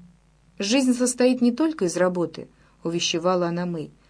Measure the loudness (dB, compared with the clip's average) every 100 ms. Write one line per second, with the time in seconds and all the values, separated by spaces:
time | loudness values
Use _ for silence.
0 | -20 _ _ _ _ -8 0 2 2 2
1 | 0 2 2 4 2 2 0 0 -2 2
2 | 0 0 -4 -6 -16 _ _ _ -6 -2
3 | -2 0 0 0 0 -2 -4 -6 -10 -16
4 | _